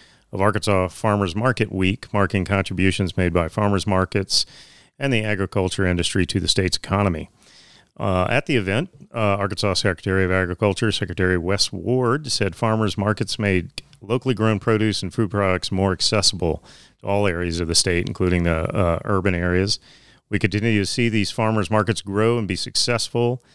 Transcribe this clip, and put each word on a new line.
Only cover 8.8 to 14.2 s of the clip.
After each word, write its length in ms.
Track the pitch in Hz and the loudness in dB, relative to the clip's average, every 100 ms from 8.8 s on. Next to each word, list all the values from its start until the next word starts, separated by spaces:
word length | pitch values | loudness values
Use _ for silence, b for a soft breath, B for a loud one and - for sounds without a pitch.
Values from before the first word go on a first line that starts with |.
| 185 - - | -4 -12 -12
uh, 60 | 117 | -2
Arkansas 560 | 104 98 98 98 104 | 0 0 -2 -2 0
Secretary 500 | 90 101 87 98 95 | 0 0 -2 0 0
of 60 | 92 | 2
Agriculture, 640 | 92 90 90 104 90 110 | 2 0 0 0 2 -2
Secretary 440 | - 90 90 92 90 | -2 -4 0 2 2
Wes 360 | 87 98 - | 0 -2 -2
Ward, 580 | 87 90 127 120 147 135 | -4 -2 0 2 0 -2
said 240 | - 98 | -2 -2
farmers 420 | - 113 110 104 104 | -2 -2 0 0 0
markets 440 | 101 104 101 - | -2 -2 -4 -2
made 420 | 104 92 85 - - - | 0 0 -2 -14 -18 -20
locally 360 | 98 127 | -6 -2